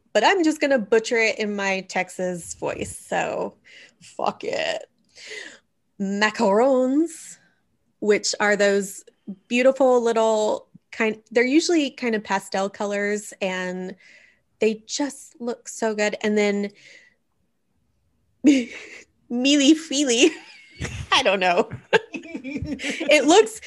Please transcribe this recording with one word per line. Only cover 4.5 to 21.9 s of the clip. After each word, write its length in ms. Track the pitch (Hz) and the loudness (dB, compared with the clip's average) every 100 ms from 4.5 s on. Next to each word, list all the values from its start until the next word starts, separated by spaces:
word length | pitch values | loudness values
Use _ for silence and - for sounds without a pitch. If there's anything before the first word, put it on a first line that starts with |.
| 87 78 82 - _ _ - - 427 - - _ _ _ _ | -4 -4 -6 -10 _ _ -20 -18 -16 -16 -20 _ _ _ _
Macarons, 1400 | 196 202 214 208 226 202 262 254 254 277 330 - - - _ _ _ _ _ _ | -6 -2 -2 0 2 4 4 2 2 0 -2 -4 -20 -20 _ _ _ _ _ _
which 340 | 208 208 208 - | 0 0 0 -2
are 160 | 208 202 | 0 2
those 480 | 202 202 196 - - _ - 190 _ | 2 2 -2 -10 -20 _ -18 -18 _
beautiful 520 | 240 254 262 262 247 | 2 2 4 4 4
little 640 | 233 226 220 220 214 - - - _ | 2 2 2 2 0 -2 -8 -20 _
kind, 260 | - 226 214 _ | -4 -2 -2 _
they're 140 | 233 | 0
usually 460 | 247 285 339 349 277 | 4 2 4 0 0
kind 240 | - 247 214 | -4 -4 -4
of 60 | |
pastel 440 | 214 196 - 190 196 | -2 -4 -2 -4 -4
colors 640 | - 208 202 202 208 208 - | -4 -6 -4 -2 -4 -8 -8
and 540 | 190 185 180 185 185 185 - - _ _ _ _ | -6 -4 -6 -8 -10 -14 -20 -20 _ _ _ _
they 240 | 220 214 - | -2 -2 -8
just 540 | - 285 - - _ | -6 -6 -6 -20 _
look 280 | 240 233 - | -10 -10 -12
so 260 | - 226 | -6 -4
good. 220 | 208 208 208 | -2 -4 -2
And 140 | 214 208 | -2 2
then 340 | 208 202 202 208 - - _ _ _ _ _ _ _ _ _ _ _ _ _ _ | 2 0 -4 -10 -20 -20 _ _ _ _ _ _ _ _ _ _ _ _ _ _
<laughs> 240 | - 269 233 - - - - _ _ | 4 4 0 -12 -20 -20 -20 _ _
mealy 460 | 240 262 294 269 | -2 2 4 6
feely. 560 | 311 - 269 285 233 311 - - - - | 4 2 -2 0 4 2 2 -16 -20 -20
<laughs> 400 | - - - - | -12 -12 -10 -2
I 100 | 359 | 0
don't 180 | 233 190 | 2 2
know. 300 | 180 175 - | 2 2 0
<laughs> 60 | - - | -6 -2